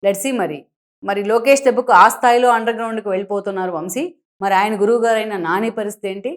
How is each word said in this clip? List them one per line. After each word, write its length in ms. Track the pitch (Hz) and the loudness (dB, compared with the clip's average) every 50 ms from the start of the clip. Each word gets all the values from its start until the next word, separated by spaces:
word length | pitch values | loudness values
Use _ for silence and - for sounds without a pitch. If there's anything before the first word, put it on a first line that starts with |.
| - | 0
Let's 160 | 196 202 196 | -2 -2 -2
see 120 | - 269 | -4 -4
మరి, 260 | 269 240 190 160 151 143 - _ _ _ _ _ _ _ - | -2 -2 -4 -4 -6 -10 -14 _ _ _ _ _ _ _ -6
మరి 180 | 190 202 196 208 | -6 -4 -4 -2
లోకేష్ 380 | 202 214 233 226 254 277 277 277 | 0 0 0 4 4 2 4 4
దెబ్బకు 280 | 262 233 214 240 - | 0 0 0 0 4
ఆ 140 | 214 180 185 220 | 6 8 8 8
స్థాయిలో 400 | - - - 247 240 240 247 247 | 6 2 2 4 4 4 4 4
అండర్‌గ్రౌండ్‌కి 600 | 240 226 220 226 226 220 233 226 226 220 208 208 | 2 2 0 -2 -4 -4 -6 -6 -6 -6 -6 -4
వెళ్ళిపోతున్నారు 640 | 190 185 202 196 208 202 190 202 196 190 185 185 | -4 -4 -4 -4 -6 -6 -6 -6 -6 -4 -6 -4
వంశీ. 320 | 175 160 156 185 180 247 302 359 - _ _ _ _ _ | -4 -6 -8 -8 -8 -8 -8 -8 -10 _ _ _ _ _
మరి 120 | 190 196 196 | -2 0 2
ఆయన 200 | 185 202 214 220 | 2 2 0 0
గురువు 260 | 202 202 202 233 240 | 0 2 2 2 2
గారైన 340 | 226 233 226 220 214 220 208 190 | 2 0 0 0 -2 -4 -6 -6
నాని 320 | 170 160 170 190 220 226 | -4 -2 -2 -2 -2 -4
పరిస్థితి 360 | 220 226 214 202 202 - - 196 | -4 -6 -8 -8 -8 -8 -8 -8
ఏంటి? 220 | 190 202 196 247 330 | -8 -6 -8 -10 -10